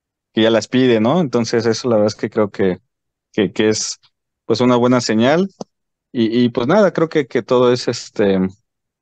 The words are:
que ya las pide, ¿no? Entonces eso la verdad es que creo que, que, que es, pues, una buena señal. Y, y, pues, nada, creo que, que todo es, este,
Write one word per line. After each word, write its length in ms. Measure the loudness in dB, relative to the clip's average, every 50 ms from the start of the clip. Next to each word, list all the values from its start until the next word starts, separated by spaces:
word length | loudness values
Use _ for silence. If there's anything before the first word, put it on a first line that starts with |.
| _ _ _ _ _ _ -2
que 100 | 0 2
ya 80 | 2
las 160 | 2 0 -2 0
pide, 320 | 0 0 2 2 2 2
¿no? 200 | 2 2 0 0
Entonces 440 | -2 0 -2 -2 -2 0 -2 -2 0
eso 240 | 0 -2 -2 -2 -2
la 60 | 0 2
verdad 100 | 0 0
es 60 | -2
que 140 | -4 -10 -6
creo 220 | -2 -2 -2 -2
que, 280 | _ -2 -2 -2 -2 -4 _ _ _ _ _ _ _ _ _ _ -4
que, 200 | -2 -2 -2 0
que 160 | 0 0 0
es, 300 | 0 -2 -4 -10 -10 _ _ _ _ _ _ _ _ _ _
pues, 160 | -4 -2 0
una 140 | 2 2 2 2
buena 240 | 2 2 2 0
señal. 480 | 0 0 0 2 2 2 2 2 0 -2 _ _ -20 _ _ _ _ _ _ _ _ _ -4
Y, 300 | -2 -2 0 0 0 0
y, 40 | 0
pues, 180 | 0 -2 -2 0
nada, 260 | 2 2 2 2 2
creo 160 | 0 -4 -2
que, 180 | 0 -2 -4 -2
que 160 | -4 -6 -2
todo 300 | 0 0 2 2 2 2
es, 140 | 0 -2 -6
este, 500 | -8 -8 -10 -16 _ -2 0 0 2 0 0 -2 -4 _ _ _ _ _ _ _ _ _